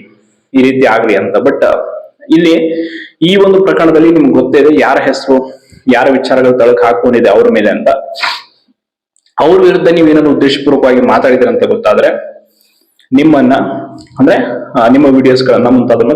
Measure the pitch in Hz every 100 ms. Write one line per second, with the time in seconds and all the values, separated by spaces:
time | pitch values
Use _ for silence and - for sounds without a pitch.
0 | - _ _ _ _ 131 131 131 123 113
1 | 113 98 - 104 127 - 120 - - -
2 | - _ - 165 165 165 165 165 - -
3 | - _ 165 196 190 190 190 131 165 156
4 | 165 165 135 127 127 143 147 143 120 143
5 | 143 127 - 131 131 - _ - 131 120
6 | 135 131 - 131 127 127 120 120 120 120
7 | 127 120 110 107 117 110 104 92 - -
8 | - - - - - _ _ _ _ _
9 | _ _ _ - 151 190 180 180 165 170
10 | 156 151 151 135 139 - 147 135 131 123
11 | 117 117 135 127 117 107 107 104 107 117
12 | - - - - _ _ _ _ _ _
13 | _ 131 156 143 127 170 - - - -
14 | - - 143 196 - - - 127 117 135
15 | 143 131 127 127 127 113 120 127 110 120
16 | 117